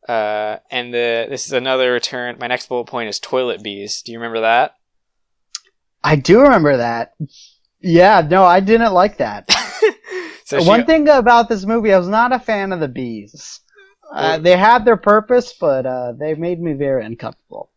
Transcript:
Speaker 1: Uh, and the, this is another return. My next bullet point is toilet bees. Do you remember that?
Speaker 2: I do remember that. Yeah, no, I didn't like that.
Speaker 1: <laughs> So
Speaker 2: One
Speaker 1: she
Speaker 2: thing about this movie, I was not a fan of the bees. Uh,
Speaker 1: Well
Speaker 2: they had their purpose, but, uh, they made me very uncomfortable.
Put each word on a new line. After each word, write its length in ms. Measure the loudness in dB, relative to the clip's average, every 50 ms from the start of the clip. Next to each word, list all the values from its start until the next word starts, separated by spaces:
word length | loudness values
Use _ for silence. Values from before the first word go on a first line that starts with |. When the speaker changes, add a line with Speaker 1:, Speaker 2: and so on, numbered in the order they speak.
| _
Speaker 1:
Uh, 500 | -4 -4 -2 -2 -2 -4 -4 -6 -6 -8 -10 _ _
and 200 | -8 -8 -8 -6 -4
the, 340 | -4 -2 -2 -2 -4 -4 -6
this 160 | -8 -12 -10
is 60 | -6 -6
another 380 | -6 -4 -2 -2 0 0 0
return. 460 | -2 -2 -4 -8 -10 -10 -10 -10 -10 -10
My 80 | -8
next 200 | -6 -6 -8 -6
bullet 180 | _ -8 -8 -8
point 240 | -6 -8 -8 -8 -8
is 100 | -10 -12
toilet 420 | -10 -6 -4 -4 -2 -2 -6 -8
bees. 400 | -10 -12 -12 -12 -12 -12 -12 -12
Do 100 | -12 -16
you 60 | -14
remember 240 | -12 -10 -8 -6 -2
that? 340 | 0 2 2 2 0 -2 _ _ _ _ _ _ _ _ _ _ _ _ _ _ _ _ _ -20 _ _ _ _ _ _ _ _ -2
Speaker 2:
I 120 | -2 0
do 240 | 0 2 4 4 6
remember 360 | 6 6 6 4 4 2 0
that. 360 | 0 -2 -4 -4 -6 -8 _ _ _ -16 -16 _ -20 -20 _ _ _ _ _ _ _
Yeah, 460 | -4 2 4 6 6 6 6 4 2
no, 160 | 2 2 4 6
I 160 | 6 6 4
didn't 340 | 4 2 2 2 2 2 2
like 240 | 2 2 2 0
that. 300 | -4 -6 -6 -6 -12 -4 -2
Speaker 1:
<laughs> 160 | -2 -2 -2 -10 -4 0 0 0 0 _ _ -14 -12 -12 -12 -14 -18 -20 _
So 180 | -4 -2 2 4
Speaker 2:
One 160 | 4 4 4
Speaker 1:
she 60 | 4
Speaker 2:
thing 200 | 2 2 2 4
about 400 | 4 4 4 6 4 4 4 4
this 160 | 0 -4 -6 -4
movie, 300 | -2 -2 -2 2 2 2
I 60 | 2
was 80 | 2
not 260 | 0 0 0 0 0 -2
a 60 | -4
fan 320 | -4 -4 -4 -4 -4 -6 -6
of 60 | -6
the 80 | -6
bees. 720 | -8 -6 -10 -10 -10 -10 -12 -14 -18 _ -20 -20 -20 -20 -20 _ _ _ _ _ _ _ _ _ -14
Uh, 40 | -8
Speaker 1:
Well 240 | -4 -2 -2 -2 0
Speaker 2:
they 160 | 4 4 4
had 260 | 4 6 4 4 4 4
their 140 | 2 0
purpose, 560 | 2 2 2 2 2 2 0 0 0 0 -2 -10
but, 320 | _ -2 -2 -2 -2 -2
uh, 280 | -6 -6 -6 -8 -10 -10 -8
they 140 | -8 -8 -6
made 260 | -6 -6 -8 -6 -6
me 140 | -6 -8 -6
very 320 | -4 -4 -4 -4 -4 -6
uncomfortable. 640 | -8 -14 -14 -14 -14 -16 _ _ _ -18 -18 -18 _ _